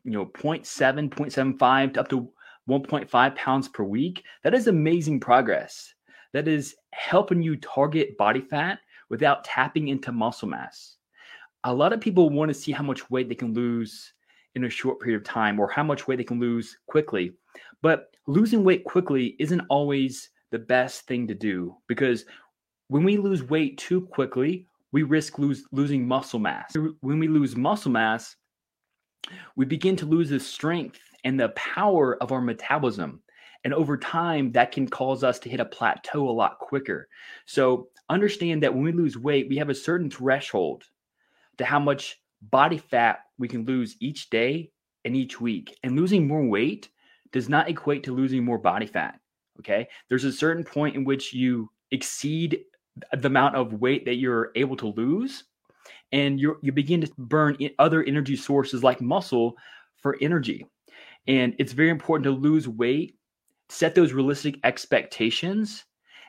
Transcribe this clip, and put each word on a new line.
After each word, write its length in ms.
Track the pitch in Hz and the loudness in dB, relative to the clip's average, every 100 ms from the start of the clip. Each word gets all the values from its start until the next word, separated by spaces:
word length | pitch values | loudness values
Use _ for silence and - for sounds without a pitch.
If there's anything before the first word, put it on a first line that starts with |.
you 80 | 127 | -6
know, 140 | 104 | -6
point 420 | 92 - 147 165 - | -6 -6 -4 -4 -8
seven, 420 | - 135 139 147 | 0 2 2 -4
point 240 | - 139 | -4 -4
seven 240 | 139 131 131 | 0 0 4
five 360 | 127 135 135 | 4 6 2
to 80 | 120 | 0
up 80 | 131 | -2
to 200 | 131 120 _ - - | -4 -4 _ -20 -12
one 180 | - 139 | -2 -2
point 260 | 135 147 - | 0 -4 2
five 280 | 123 135 135 | 4 4 2
pounds 320 | 135 135 131 | 0 0 -2
per 160 | - | -6
week, 400 | 101 110 170 180 - - | -4 -2 -4 -6 -16 -4
that 120 | 165 | 2
is 120 | 247 220 | 4 4
amazing 540 | 165 156 170 156 135 | 4 4 2 2 -2
progress. 720 | - 127 110 80 - - - _ _ - _ | 4 4 4 0 -4 -14 -20 _ _ -20 _
That 160 | 139 156 | -4 0
is 260 | 151 139 - _ | -2 -2 -14 _
helping 500 | - - 180 - 175 | -10 2 2 4 2
you 140 | 160 147 | 0 -2
target 580 | - 135 147 156 - - | -4 0 0 0 -2 2
body 240 | 104 131 | 2 2
fat 400 | 135 147 170 196 _ - _ | -2 -2 -2 -4 _ -20 _
without 360 | 117 147 139 | 2 2 2
tapping 440 | - 127 147 156 147 | 0 0 0 0 -2
into 220 | 135 143 | -4 -4
muscle 380 | 117 113 - 101 | -2 -2 -2 -8
mass. 480 | 62 - - - _ _ _ - - - _ | -8 -10 -16 -20 _ _ _ -20 -20 -20 _
A 80 | 123 | -2
lot 200 | 127 165 | 2 2
of 80 | 226 | 2
people 300 | 220 180 160 | 2 6 6
wanna 240 | 143 156 | 4 0
see 180 | 147 151 | -2 -4
how 100 | 135 | -4
much 280 | 139 131 - | -4 -6 -4
weight 180 | 127 120 | -4 -4
they 60 | |
can 180 | 120 120 | -6 -4
lose 600 | 113 120 117 110 - - _ _ _ _ | -2 -2 -2 -6 -12 -20 _ _ _ _
in 100 | 127 | -6
a 60 | 123 | -6
short 300 | - 131 - | -4 -4 -2
period 200 | 120 107 | -2 -2
of 40 | |
time 360 | - 117 107 104 | -2 0 0 2
or 80 | 98 | 0
how 140 | 139 | 0
much 260 | 151 135 - | -2 -2 -2
weight 80 | 127 | -4
they 80 | |
can 160 | 117 120 | -4 -2
lose 380 | 120 117 113 - - | -2 -2 -6 -14 -2
quickly. 460 | 156 147 101 90 - _ - - _ | 0 0 -2 -4 -8 _ -20 -20 _
But 340 | 160 156 - _ - | 2 2 -2 _ 0
losing 380 | 160 220 226 | 2 4 4
weight 200 | 185 185 | 4 2
quickly 520 | - 185 180 135 123 - | 2 -2 2 0 0 -2
isn't 240 | 151 175 175 | -2 -2 0
always 600 | 143 143 139 135 123 - _ _ | 0 0 0 -2 -4 -16 _ _
the 80 | 117 | -8
best 480 | 113 127 127 - - | 0 2 0 -6 -6
thing 200 | 123 110 | -4 -4
to 80 | |
do, 420 | 101 107 92 87 - - | -4 -4 -4 -6 -10 -8
because 360 | 117 131 117 - - _ _ _ _ - | -2 0 0 -6 -20 _ _ _ _ -2
when 160 | 139 | 2
we 120 | 185 208 | 2 2
lose 260 | 196 180 | 0 -2
weight 360 | 127 156 147 - | 0 0 0 -4
too 220 | - 185 | -2 -2
quickly, 640 | 185 - 131 127 147 185 - _ _ | -2 -4 -2 0 -2 -2 -10 _ _
we 100 | 147 | 0
risk 360 | 143 156 151 - | 2 0 0 -2
lose, 260 | 143 135 - | -2 -2 -4
losing 340 | 135 143 139 123 | -2 0 0 0
muscle 320 | 131 131 117 | -2 -2 -4
mass. 360 | 95 64 - 156 156 156 | -2 -4 -6 -4 -4 -4
When 180 | 135 156 | -2 0
we 100 | 160 | 2
lose 280 | 151 135 120 | 2 2 0
muscle 340 | 147 208 139 | -2 0 0
mass, 460 | 113 110 113 - - _ _ _ _ _ _ _ _ - - - 135 | 2 2 0 -6 -20 _ _ _ _ _ _ _ _ -20 -20 -10 -4
we 80 | |
begin 320 | 135 156 190 180 | -2 0 0 0
to 100 | 156 | 2
lose 240 | 165 147 | 2 2
the 100 | 139 | -2
strength 600 | - - 156 175 120 - _ _ | -4 -4 -2 -2 -6 -14 _ _
and 140 | 127 135 | -2 0
the 120 | 113 | 0
power 720 | - - 175 208 175 131 - | -2 -6 0 2 4 2 0
of 80 | 123 | -2
our 80 | 131 | -2
metabolism. 800 | 120 110 - 151 127 104 78 76 _ _ - - | -2 -4 -4 0 0 -2 -8 -10 _ _ -20 -10
And 100 | 131 | -4
over 240 | 147 147 143 | 0 0 -2
time, 540 | - 170 170 156 131 | -2 -2 0 0 0
that 200 | 120 123 | 2 0
can 160 | 139 127 | -2 -4
cause 360 | - 131 131 | -2 -2 0
us 160 | 131 120 | 0 -2
to 80 | 117 | -6
hit 120 | 123 | -6
a 40 | |
plateau 640 | 113 - 113 - - 147 139 | -6 -2 -2 -2 -6 -4 -2
a 20 | |
lot 300 | 113 104 - | 0 0 -2
quicker. 480 | - 139 135 82 - - - - - | -6 -6 -4 -8 -10 -20 -20 -20 -4
So 420 | - 131 123 - _ - | 2 2 2 -4 _ -2
understand 540 | 175 208 208 170 165 | 0 2 0 -2 0
that 100 | 143 | 0
when 120 | 131 | 2
we 80 | 156 | 0
lose 260 | 170 151 113 | 0 0 -2
weight, 300 | 139 139 135 | 0 0 0
we 80 | 139 | -2
have 140 | 143 | -2
a 40 | |
certain 360 | 131 - 175 147 | -4 -2 -2 -4
threshold 760 | - 127 139 - 104 80 - _ _ _ _ _ _ _ - | -2 0 0 0 -2 -2 -4 _ _ _ _ _ _ _ -8
to 60 | |
how 160 | 123 147 | 0 0
much 400 | 143 135 - - _ _ 107 | 0 -2 -8 -16 _ _ 0
body 280 | 135 156 156 | 4 4 2
fat 420 | - 123 117 - - - | 0 2 4 2 -6 -8
we 100 | 120 | -6
can 160 | 120 | -4
lose 320 | 117 127 110 - | -2 -2 -2 -6
each 280 | 131 147 - | -8 -8 -4
day 400 | 113 123 160 156 _ _ _ | 0 0 -2 -8 _ _ _
and 120 | - 131 | -4 -2
each 240 | 127 - | -4 -6
week. 360 | 117 101 - - | -4 -4 -8 -10
And 140 | 131 135 | -4 0
losing 320 | 180 196 143 | 2 4 2
more 160 | 151 | 2
weight 460 | 127 101 143 208 - _ _ _ _ | 2 2 0 -2 -12 _ _ _ _
does 160 | 135 120 | -4 0
not 200 | 147 170 | 0 0
equate 360 | 151 147 139 | -2 -2 -2
to 100 | 135 | -4
losing 300 | 127 135 131 | -2 0 0
more 140 | 120 113 | 0 2
body 280 | 92 98 104 | 2 0 -2
fat, 320 | 87 73 - _ _ _ - | -4 -6 -10 _ _ _ -16
okay? 300 | - 104 - - _ | -2 -2 -2 -12 _
There's 160 | 127 | -2
a 80 | 135 | -2
certain 300 | 135 156 165 | 0 0 0
point 320 | 165 147 151 | -4 -2 -2
in 100 | 139 | -2
which 280 | 135 135 - | -2 -2 -4
you 380 | 127 127 120 110 _ _ | -2 0 0 -4 _ _
exceed 680 | 135 - - 147 160 165 - - _ _ - - | -6 -6 -6 -4 -2 -2 -4 -8 _ _ -20 -8
the 140 | 139 135 | -2 2
amount 300 | 135 175 131 | 4 4 2
of 160 | 117 | -2
weight 300 | 107 123 143 | 0 0 0
that 120 | 120 123 | -2 -2
you're 360 | 131 117 113 | 0 0 -2
able 220 | 117 135 127 | -2 -2 -2
to 120 | 110 | -4
lose, 560 | 107 123 185 269 - - _ _ _ - - _ | -2 0 0 -2 -10 -20 _ _ _ -20 -20 _
and 260 | 139 139 139 | 0 2 2
you're, 200 | 147 151 | 0 0
you 100 | 139 | -2
begin 280 | 139 139 170 | 0 2 0
to 100 | 151 - | 0 -6
burn 380 | 120 156 151 135 | 0 2 4 2
in 120 | 143 - | -2 4
other 260 | 160 160 | 4 4
energy 320 | 139 147 139 131 | 2 0 0 -4
sources 480 | - 139 135 127 | 0 0 2 2
like 160 | 131 - | 2 4
muscle 560 | 120 185 - 123 117 117 - - _ _ | 0 -2 0 2 0 -2 -18 -20 _ _
for 200 | 139 143 | -6 -2
energy. 440 | 151 170 117 67 - _ _ - - - - | 0 0 -2 -6 -12 _ _ -20 -20 -8 2
And 280 | 135 123 - | 2 2 0
it's 140 | 131 | -2
very 180 | 123 160 | 2 2
important 340 | 160 - 156 | 2 2 2
to 60 | 139 | 2
lose 380 | 135 147 156 123 | 2 4 2 0
weight, 480 | 113 120 147 - _ _ _ _ _ _ | -2 0 0 -2 _ _ _ _ _ _
set 240 | - 165 | 0 4
those 180 | 185 151 | 6 4
realistic 480 | 135 135 143 151 - | 4 0 0 -4 0
expectations, 1200 | 123 - - 117 - - 113 - 175 208 208 - - _ _ - | 0 0 0 0 0 -2 -2 0 -2 -2 -4 -8 -20 _ _ -20